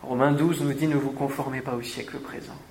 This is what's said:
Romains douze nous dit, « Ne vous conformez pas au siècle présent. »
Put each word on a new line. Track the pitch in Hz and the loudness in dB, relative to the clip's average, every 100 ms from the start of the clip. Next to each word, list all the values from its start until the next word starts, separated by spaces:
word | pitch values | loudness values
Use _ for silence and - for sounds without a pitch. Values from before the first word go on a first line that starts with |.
Romains | 131 123 139 | -2 4 6
douze | 143 165 160 | 6 4 4
nous | 143 | 0
dit, « | 135 156 | 2 2
Ne | 143 | 2
vous | 135 | 0
conformez | 127 139 - 135 131 | -2 -4 -2 -4 -4
pas | 131 | -4
au | 120 | -4
siècle | 120 - - - | -4 -8 -8 -10
présent. » | - - - - - | -10 -12 -12 -16 -18